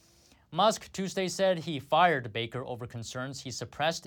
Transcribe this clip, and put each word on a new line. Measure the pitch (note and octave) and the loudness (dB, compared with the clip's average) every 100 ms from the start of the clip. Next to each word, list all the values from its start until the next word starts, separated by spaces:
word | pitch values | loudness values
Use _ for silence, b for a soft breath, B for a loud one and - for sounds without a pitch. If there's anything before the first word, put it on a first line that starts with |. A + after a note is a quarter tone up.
| b b b b b | b b b b b
Musk | D#3+ G#3+ - - | 2 4 2 -6
Tuesday | - F#3+ G3 F3+ | -6 -4 -2 -2
said | F3 F#3+ F3 | 2 2 2
he | E3 C#3 | -2 -6
fired | - D#3 F3 C#3+ A#2 | 2 6 6 4 0
Baker | A2 A#2 B2 | -4 -4 -6
over | B2+ A#2+ A#2+ | -8 -8 -8
concerns | A#2 A2 B2+ C3 C3+ | -10 -8 -8 -8 -8
he | C3 | -10
suppressed | A2 A#2+ - D#3 E3+ | -10 -10 0 0 0